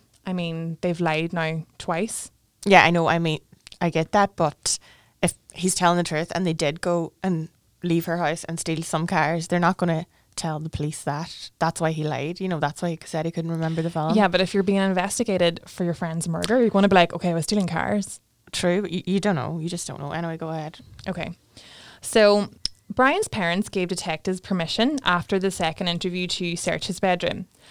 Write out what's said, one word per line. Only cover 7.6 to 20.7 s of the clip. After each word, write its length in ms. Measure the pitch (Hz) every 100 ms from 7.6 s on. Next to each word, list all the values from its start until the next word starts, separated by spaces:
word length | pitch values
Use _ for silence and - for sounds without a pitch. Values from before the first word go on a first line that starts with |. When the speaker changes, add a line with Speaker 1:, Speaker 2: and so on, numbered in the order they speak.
| _ _
Speaker 2:
leave 220 | 180 165 170
her 120 | 170
house 280 | 156 170 -
and 140 | 165
steal 220 | - 160
some 240 | 165 160 165
cars, 400 | 175 151 170 165
they're 120 | 175
not 180 | 175 -
gonna 280 | 175 165 175 _ _ -
tell 240 | 165 151
the 100 | 156
police 340 | - 151 -
that. 460 | - 147 165 - - -
That's 220 | 160 -
why 100 | 160
he 120 | 156
lied. 360 | 151 127 143 175
You 80 | 185
know, 120 | 165
that's 220 | 151 -
why 100 | 175
he 80 | 160 -
said 200 | 160 160
he 60 |
couldn't 200 | 165 165
remember 300 | 165 160 165
the 80 | 165
film. 260 | 165 156 214
Speaker 1:
Yeah, 120 | 196
but 120 | 180
if 140 | 185
you're 80 | 202
being 140 | 190 196
investigated 840 | 196 185 196 - 226 185 170 170 -
for 180 | -
your 100 | 175
friend's 360 | 160 170 165 165
murder, 300 | 165 175 247
you're 80 | 226
gonna 200 | 196 196
be 60 | 185
like, 180 | 170
"Okay, 180 | 175 175
I 20 |
was 120 | 165 160
stealing 220 | 208 175
cars." 520 | 165 - 208 190 - _ _ -
Speaker 2:
True. 340 | - 180 180 202
You, 120 | 175 -
you 140 | 190
don't 160 | 208 165
know. 240 | 123 165
You 80 | 165
just 200 | 175 -
don't 120 | -
know. 120 | 143
Anyway, 260 | 160 170 165
go 120 | 160
ahead. 300 | 160 156